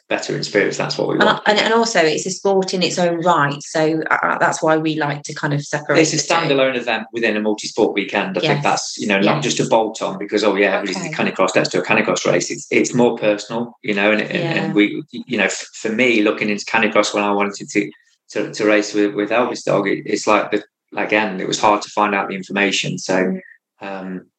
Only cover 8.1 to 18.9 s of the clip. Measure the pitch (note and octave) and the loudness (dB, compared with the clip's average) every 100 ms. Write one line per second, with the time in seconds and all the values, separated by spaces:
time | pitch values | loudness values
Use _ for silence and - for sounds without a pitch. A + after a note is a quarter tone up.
8.1 | G#2 F#2+ F#2 D3+ D3 G2 - - - A#2 | -2 -2 0 0 0 0 0 -4 -6 0
9.1 | G2 G#2 - A#2 - F#2+ A#2 A2 - F#2+ | 2 2 2 0 -2 2 2 0 -4 -6
10.1 | F#2+ G2+ G#2+ A2 F#2+ G2+ G2 G2 F#2 F2+ | -6 -4 0 2 2 2 0 -2 -4 -6
11.1 | - G2+ - F#2 G#2 - F#2 - A2 G#2 | -4 -2 0 2 2 0 0 0 0 0
12.1 | F#2 F#2+ F#2 - F#2 - A#2 G#2 B2 A#2+ | 0 0 0 -2 -6 -2 0 2 2 2
13.1 | A#2 G#2+ G#2 - A2+ A#2+ - - G2+ G#2 | 2 0 0 -4 -6 -6 -8 -4 0 2
14.1 | G#2+ - - - - G2 G#2 G#2 - - | 2 0 -2 -2 -2 0 2 2 0 -10
15.1 | - - G#2 F#2+ - - - A2 G#2+ B2+ | -12 -6 -2 0 -2 -12 -8 -4 2 2
16.1 | A2 G#2 - G#2+ G2+ - A2+ A2 A2 G#2 | 4 2 2 -2 -4 -2 0 2 2 2
17.1 | G#2+ G2+ G2+ G2+ - G2+ G#2 - - _ | 0 0 0 -2 -4 -4 -2 -2 -6 _
18.1 | _ - A2 - - G#2+ G#2+ G2+ | _ -10 -6 -6 -2 2 2 2